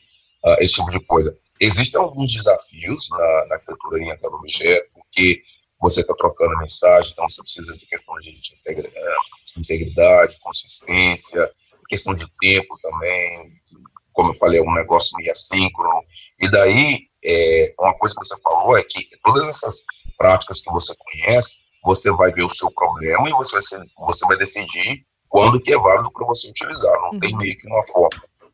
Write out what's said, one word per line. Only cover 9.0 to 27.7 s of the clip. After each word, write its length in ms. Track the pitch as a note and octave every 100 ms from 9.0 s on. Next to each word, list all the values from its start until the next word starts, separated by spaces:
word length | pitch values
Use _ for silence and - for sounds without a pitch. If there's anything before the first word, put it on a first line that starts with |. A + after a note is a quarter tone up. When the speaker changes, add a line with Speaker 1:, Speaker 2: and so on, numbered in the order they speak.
| E2+ D2+ - - - -
Speaker 1:
integridade, 840 | E2 E2 E2 D#2 F2 F2+ E2+ -
consistência, 1080 | - - - - - F2+ F2+ F2 - E2+ E2 - _ _ -
questão 260 | G2+ -
de 120 | F#2 E2 -
tempo 360 | F#2+ F#2+ - -
também, 720 | E2 D#2 E2+ F2+ F2 E2+ E2 _ _ D#2+ _ _ _
como 180 | - E2+
eu 40 |
falei, 240 | E2 F2 E2+
é 40 |
um 100 | E2
negócio 420 | E2 E2 E2+ - E2+
meio 120 | E2
assíncrono. 720 | E2 - F#2+ F#2+ - F2 E2+ - - - _
E 100 | F#2+
daí, 580 | G2+ F#2+ A2 D3 B2 - _
é, 520 | - E2+ E2 D#2+ - -
uma 140 | F#2+ F#2+
coisa 160 | G#2
que 100 | G2
você 160 | F#2+ G2
falou 380 | - E2+ G2 A2+
é 40 |
que 280 | - - - -
todas 240 | - C#3 D#3
essas 360 | D3 A2+ - - - - -
práticas 460 | F#2 F#2 - F#2
que 100 | -
você 220 | E2+ - -
conhece, 640 | - - F2 A#2+ A#2 - _ _ F2
você 240 | F#2+ -
vai 220 | F#2 F#2
ver 100 | F2
o 60 | F2
seu 200 | - E2+
problema 560 | - E2+ D#2 D#2+ F2 D3
e 40 |
você 200 | C#3+ B2+
vai 100 | G2+
ser, 180 | - F#2+ E2+ _
você 300 | - - F#2
vai 100 | F#2+
decidir 680 | G2+ - F2 F2+ G2 C#3 _ _ _
quando 320 | G2+ G#2+ B2
que 120 | -
é 60 | -
válido 320 | G2 G2 -
pra 160 | - A#2+
você 220 | A#2 -
utilizar. 440 | - - D#3 - F2
Não 120 | F#2
Speaker 2:
Uhum. 80 | G#3
Speaker 1:
tem 160 | G2 A2
meio 200 | - -
que 100 |
uma 140 | -